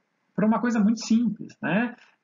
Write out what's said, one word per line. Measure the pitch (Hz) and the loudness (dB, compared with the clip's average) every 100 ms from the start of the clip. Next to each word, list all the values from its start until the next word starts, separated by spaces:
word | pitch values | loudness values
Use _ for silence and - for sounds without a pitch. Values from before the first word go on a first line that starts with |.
| _ _ _ | _ _ _
pra | - 214 | -2 0
uma | 226 | 2
coisa | 240 220 | 0 2
muito | 202 233 | 2 0
simples, | - 226 233 - 143 - | 0 0 0 -4 -12 -10
né? | 143 190 240 - _ _ | -2 -2 -2 -6 _ _